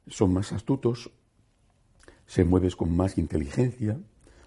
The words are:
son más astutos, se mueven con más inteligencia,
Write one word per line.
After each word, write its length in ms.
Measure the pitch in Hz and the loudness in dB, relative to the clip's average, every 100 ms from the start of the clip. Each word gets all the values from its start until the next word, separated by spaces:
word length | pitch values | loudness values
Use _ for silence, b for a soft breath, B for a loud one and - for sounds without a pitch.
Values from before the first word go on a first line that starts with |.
| - | -20
son 260 | - 98 | 0 2
más 180 | 92 101 | 2 -2
astutos, 580 | 90 - 135 117 123 - _ _ _ _ _ _ _ _ _ b b _ | -6 -4 -2 -2 -4 -10 _ _ _ _ _ _ _ _ _ b b _
se 160 | - | 2
mueven 280 | 85 90 90 | 4 4 2
con 240 | - 85 85 | 0 0 2
más 240 | 95 - | 0 0
inteligencia, 800 | 80 78 71 - 123 - 107 131 - _ b b | -2 -4 -4 0 -2 -2 -4 -4 -10 _ b b